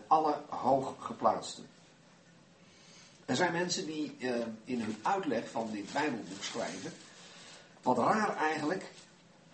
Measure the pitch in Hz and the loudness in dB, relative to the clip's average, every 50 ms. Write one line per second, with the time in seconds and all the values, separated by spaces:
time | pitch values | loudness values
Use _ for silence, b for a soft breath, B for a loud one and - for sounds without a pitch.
0 | - - - 160 156 156 147 - - - - - 113 120 135 139 135 131 - - | 2 6 6 6 6 4 2 0 -2 -8 -8 -2 2 4 4 4 4 0 -6 -8
1 | - - 113 - 127 110 - - - - - - - - - - - - - - | -8 -8 -8 2 4 4 4 4 -2 -8 -10 -12 -14 -18 -20 -20 -20 -20 -20 -20
2 | - - - - - - - - - - - - B B B B B B B B | -20 -20 -20 -20 -20 -20 -20 -20 -20 -20 -20 -20 B B B B B B B B
3 | B B B B - - 127 123 180 180 170 170 180 175 - 185 156 151 156 156 | B B B B -4 -2 2 4 4 4 4 2 0 0 0 -2 -2 -4 -2 -4
4 | 151 131 - - 120 127 123 120 113 113 110 - - - 127 120 110 107 107 - | -4 -4 -4 -4 -2 0 0 0 0 -2 -6 -10 -6 -4 -2 -2 -2 -2 -4 -2
5 | - - 196 - - 151 117 113 120 - - 120 113 107 107 104 98 98 - 139 | 0 2 2 2 2 0 0 0 -2 -2 -4 -4 -4 -4 -4 -6 -6 -2 -2 0
6 | 147 151 123 107 95 - 98 95 - - - 117 107 - 92 95 95 165 - - | 0 2 0 -2 -4 -8 -10 -8 -8 -6 -4 -4 -4 -4 -4 -6 -8 -10 -10 -12
7 | B B B B B B B B B B B B B B B B - 127 127 117 | B B B B B B B B B B B B B B B B 0 2 4 4
8 | 117 151 196 214 214 196 - - 151 156 156 147 143 151 180 190 - - - - | 6 4 4 4 4 2 2 2 0 0 2 0 0 0 0 -2 -4 -8 -14 -18
9 | - - - - - - - - - - | -20 -20 -20 -20 -20 -20 -20 -20 -20 -20